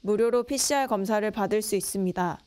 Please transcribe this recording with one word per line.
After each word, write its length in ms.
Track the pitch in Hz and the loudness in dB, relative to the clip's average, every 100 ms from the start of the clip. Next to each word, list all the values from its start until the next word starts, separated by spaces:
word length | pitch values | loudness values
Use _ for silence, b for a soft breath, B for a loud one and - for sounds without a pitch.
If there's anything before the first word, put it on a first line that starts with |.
무료로 420 | 190 208 233 247 | 0 2 4 2
피씨알 440 | 240 277 - 285 262 | 0 -2 0 0 2
검사를 420 | 208 196 214 214 | 0 0 0 0
받을 300 | 208 196 214 | -2 0 0
수 160 | 214 196 | 0 -2
있습니다. 600 | - 196 185 180 180 - | -2 -2 -2 0 -4 -4